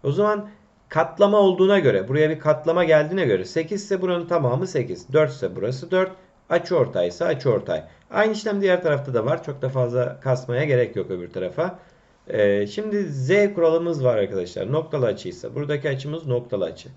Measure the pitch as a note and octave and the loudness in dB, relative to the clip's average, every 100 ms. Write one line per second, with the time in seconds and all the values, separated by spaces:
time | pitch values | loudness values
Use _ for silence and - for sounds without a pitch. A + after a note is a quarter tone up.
0 | C#3 D#3 G#3 G#3 - - _ _ _ D#3 | -2 0 2 0 -4 -18 _ _ _ 0
1 | E3 - G3+ G#3 G3 F3+ F#3+ G3+ C#3+ G2+ | 0 4 4 6 4 4 4 6 4 2
2 | G2+ C#3 D#3 D#3 D3+ D3 E3 E3+ E3+ D#3 | 0 2 2 0 0 0 2 2 6 4
3 | D3+ F#3+ D3+ F#2+ F#2 - D#3+ G3+ G3+ F#3+ | 4 0 2 0 0 -4 -4 -6 -4 -2
4 | F3+ F3 E3+ E3+ C3 B2+ F#3 D3+ A2+ F2 | -2 -2 -2 0 0 0 -2 -2 -4 -6
5 | - C#3+ D3+ C3 F#2 F#2 G2+ C3 E3+ F#3 | 0 2 2 0 -6 -4 -4 -4 -2 0
6 | F#3+ - - _ _ F3 F3 F3 B2 - | 0 -4 -20 _ _ -2 0 0 0 0
7 | F2 - F3 D3 C3+ G#2+ - D#2+ - - | -2 0 -2 0 0 0 0 -6 -6 -20
8 | _ G3 A3 G#3+ A3 G3+ G3 F3+ F3 C#3+ | _ 0 0 0 -4 0 2 2 2 0
9 | C3+ A#2+ A2+ D#3+ - C3+ C3 C3 B2 B2 | 0 -2 0 -2 -4 -8 -6 -2 0 0
10 | B2 - C3+ B2+ C3 B2 D3+ B2+ A#2 G2+ | -2 -4 -4 -2 -2 -2 2 2 2 -2
11 | F2+ F#2 F2 F#2+ F#2 A2+ F3+ F#3+ - _ | -6 -6 -8 -6 -6 -4 -6 -6 -20 _
12 | _ _ - A2 G#2 G2+ G2+ D3 G#3+ G#3 | _ _ -6 0 2 2 0 -4 -4 -2
13 | F3+ C#3 C3 G3 G3+ G3+ E3 E3 E3+ D#3 | -4 -4 2 4 4 2 2 2 0 0
14 | B2+ A2 G2 F#2+ F2 - G2 D3 D#3 D3+ | 2 2 0 -2 -6 -6 -4 -4 -2 0
15 | A#2+ G2+ F#2 E2+ - A#2+ C#3+ D3 D3 C3 | 0 -2 -8 -10 -10 -8 -4 -4 -2 -4
16 | C#3 D#3+ D3+ B2 A#2+ G2+ E2+ - - | -6 -8 -2 -4 -2 -4 -4 -6 -18